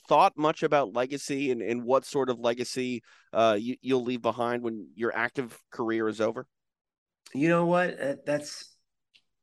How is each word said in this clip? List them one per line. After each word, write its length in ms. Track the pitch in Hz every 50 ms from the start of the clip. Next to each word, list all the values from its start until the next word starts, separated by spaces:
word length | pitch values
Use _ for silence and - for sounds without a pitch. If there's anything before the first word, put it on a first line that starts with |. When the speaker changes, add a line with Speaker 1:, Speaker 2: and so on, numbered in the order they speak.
| _ -
Speaker 1:
thought 280 | 156 147 185 196 -
much 240 | 156 151 151 160 -
about 320 | 165 147 151 143 135 95 104
legacy 580 | 120 127 135 143 135 - - 143 135 143 131
and, 100 | 127 117
and 220 | 95 104 120 120 120
what 220 | 120 131 135 -
sort 240 | - - 143 131 127
of 100 | 120 117
legacy, 640 | 117 117 120 123 120 - - 131 127 123 123 113 - _ - _ _ _
uh, 260 | - 104 113 113 107 104
you, 180 | 117 120 127 -
you'll 220 | - 127 131 127 117
leave 180 | 123 127 117
behind 400 | 113 117 107 123 117 120 123 120
when 280 | 120 117 113 107 87 67 76
your 220 | 98 117 113 -
active 420 | 110 117 120 - 143 127 113 - - _ _
career 380 | - - 117 113 113 113 110 107
is 100 | 107 107
over? 260 | 107 113 117 127 131 _ _ _ _ _ _ _ _ _ _ _ _ _ _ _ - - -
Speaker 2:
You 140 | 131 151
know 180 | 165 170 170 175
what? 340 | 170 175 180 180 175 - -
Uh, 160 | - 139 143 - -
that's, 500 | 147 147 147 - - - - - - _ _ _ _ _ _ _ _ _ _ _ _ _ _